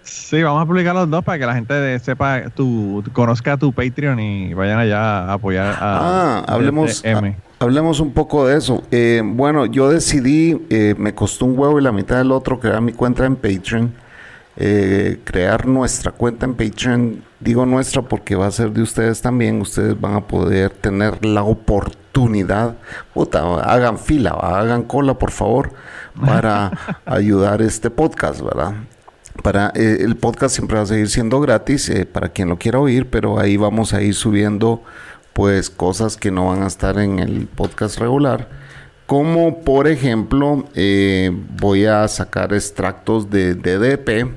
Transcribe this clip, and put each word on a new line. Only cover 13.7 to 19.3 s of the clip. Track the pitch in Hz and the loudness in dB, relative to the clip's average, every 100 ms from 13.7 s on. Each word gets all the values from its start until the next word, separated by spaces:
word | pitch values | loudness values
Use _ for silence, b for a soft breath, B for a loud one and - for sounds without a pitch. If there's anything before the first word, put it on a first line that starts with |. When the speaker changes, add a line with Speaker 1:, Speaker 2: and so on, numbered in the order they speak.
| 113 117 117 B B B B B - | -2 -2 -4 B B B B B -4
Speaker 2:
eh, | 101 104 95 98 98 - | 2 2 2 2 0 -4
crear | - 95 90 113 123 | -4 -2 0 0 2
nuestra | 131 123 - - | 0 0 -2 -6
cuenta | - 120 117 131 | -2 -4 -2 -6
en | |
Patreon. | 117 113 - 127 123 120 101 - _ | -2 -4 -2 0 2 0 -4 -16 _
Digo | 113 120 127 | 0 2 2
nuestra | 131 131 135 | 2 0 -4
porque | 123 107 - 98 | -2 -6 -2 0
va | 98 | 0
a | |
ser | 98 113 | 0 -2
de | 107 | 0
ustedes | 113 - 113 110 | -2 0 0 0
también. | 123 | -2